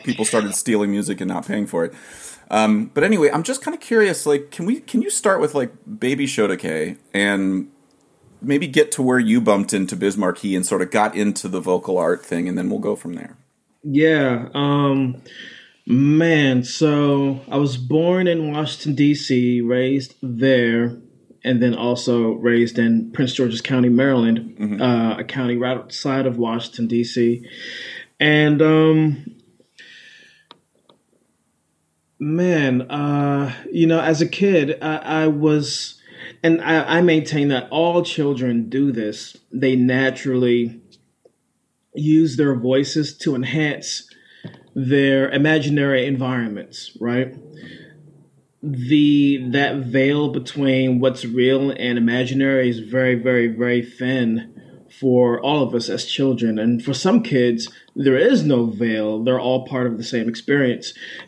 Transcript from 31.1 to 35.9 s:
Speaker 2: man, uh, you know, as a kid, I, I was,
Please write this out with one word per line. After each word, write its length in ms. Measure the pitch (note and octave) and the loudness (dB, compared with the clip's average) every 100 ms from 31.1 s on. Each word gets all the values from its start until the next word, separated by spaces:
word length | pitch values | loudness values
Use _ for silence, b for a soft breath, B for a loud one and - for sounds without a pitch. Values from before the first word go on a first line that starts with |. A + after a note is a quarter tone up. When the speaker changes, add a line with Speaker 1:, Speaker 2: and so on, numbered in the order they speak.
| _ _ _ _ _ _ _ _ _ _ _ | _ _ _ _ _ _ _ _ _ _ _
Speaker 2:
man, 640 | D3 E3 F3+ D#3+ C#3 B2+ B2+ | -4 0 2 2 2 0 -2
uh, 640 | C#3+ D3 C#3+ C#3+ C#3 C#3 B - | -4 -2 0 0 0 -2 B -6
you 160 | E3+ E3 | 2 4
know, 140 | D#3+ | 4
as 200 | D#3 D3+ | 2 0
a 60 | E3+ | 0
kid, 520 | - G3 F3 C#3+ - | 0 2 4 2 -2
I, 140 | D#3 D#3 | -4 -6
I 300 | - D#3 D#3 | -4 0 0
was, 720 | D3 D#3 D3+ C#3+ - - | 2 2 2 0 -6 -10